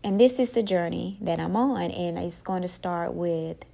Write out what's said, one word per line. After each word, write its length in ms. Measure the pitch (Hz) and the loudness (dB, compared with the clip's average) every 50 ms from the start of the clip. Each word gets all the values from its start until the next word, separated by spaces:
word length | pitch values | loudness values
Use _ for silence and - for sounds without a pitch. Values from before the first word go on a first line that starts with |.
And 160 | - 208 196 | 0 0 6
this 220 | 202 240 254 254 - | 6 6 6 6 4
is 120 | 254 233 | 0 2
the 120 | - 240 214 | 2 -2 0
journey 520 | 202 190 175 170 165 170 165 180 185 202 - | 2 2 2 2 0 -2 -4 -4 -6 -6 -4
that 220 | 208 170 165 160 | -2 -2 -2 0
I'm 160 | 165 170 185 | 0 0 2
on. 340 | 220 247 277 254 202 175 170 | 2 2 2 2 0 -2 -2
And 260 | - - 175 175 170 | -2 -2 -4 -4 -2
it's 240 | 170 175 175 170 - | -4 -6 -6 -8 -8
going 200 | - - 190 185 | -6 -4 -2 -2
to 80 | 180 180 | -2 -4
start 440 | - - - 180 175 170 170 170 180 | -6 -6 -4 -4 -2 -2 -2 -4 -2
with 520 | 170 175 175 165 160 160 160 165 - - - | -2 0 0 0 0 -2 -6 -8 -10 -16 -20